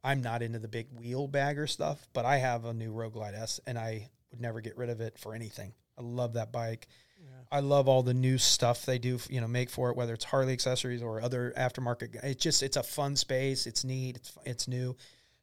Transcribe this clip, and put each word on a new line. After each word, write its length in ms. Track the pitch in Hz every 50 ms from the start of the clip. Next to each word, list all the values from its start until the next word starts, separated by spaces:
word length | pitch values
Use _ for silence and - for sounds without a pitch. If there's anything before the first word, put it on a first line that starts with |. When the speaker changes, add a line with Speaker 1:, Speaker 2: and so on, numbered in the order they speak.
| -
Speaker 1:
I'm 200 | 131 139 135 123
not 200 | 117 113 117 117
into 160 | 113 117 113
the 80 | 110
big 220 | 110 107 117 117 117
wheel 380 | 120 117 117 120 123 131 143 135
bagger 400 | 139 139 139 143 147 139 147 -
stuff, 360 | - - - 151 151 - - _ _
but 100 | 131 117
I 140 | 123 143 135
have 260 | 127 127 120 120 113
a 100 | 117 113
new 160 | 113 110 113
Road 220 | 107 113 113 113 107
Glide 220 | 113 110 104 98
S, 240 | 107 110 110 - - -
and 140 | - 123 117
I 320 | 113 113 110 107 107 123 _ _ _ _ -
would 80 | 117
never 200 | 120 117 110 113
get 160 | 113 113 -
rid 140 | 123 123 120
of 100 | 117 110
it 200 | 113 110 - -
for 160 | - 107 110
anything. 360 | 113 120 107 - - 104 95 - _ _ _ _
I 60 | - 123
love 300 | 120 120 123 123 120 117
that 180 | 117 110 110
bike. 380 | 120 123 117 113 113 113 - _ - - _ _ _ _ 175
Speaker 2:
Yeah. 40 | 135 131 131 131 _ 143
Speaker 1:
I 80 | 143
love 260 | 139 139 143 143 135
all 160 | 135 131 127 123
the 120 | 123 123
new 220 | 127 127 131 131
stuff 480 | 127 - - - - - 120 120 - -
they 140 | - 131 123
do, 160 | 120 127 127
f-, 160 | 120 - -
you 100 | 135 127
know, 60 | 117
make 240 | 113 120 123 127 123
for 200 | - - 127 123
it, 60 | 117
whether 160 | 120 123 117 113
it's 120 | 110 -
Harley 280 | - - 135 131 131 131
accessories 500 | 123 - 127 127 123 - 131 123 120 120
or 180 | 117 110 110
other 340 | 113 123 123 127 123 123 -
aftermarket 580 | 127 127 127 - - 131 120 120 - - - -
g-, 40 | - 127
it's 180 | 139 135 - -
just, 220 | 165 147 - 135
it's 120 | 135 -
a 60 | 135 120
fun 320 | - - - 143 139 143
space. 500 | 135 - - 135 127 135 139 135 131 -
It's 200 | 117 113 - -
neat. 320 | 131 131 131 131 131 123
It's, 220 | 120 - - - - -
it's 220 | - 123 - -
new. 300 | - 127 123 127 123 123 - - - - _ _ _ _ _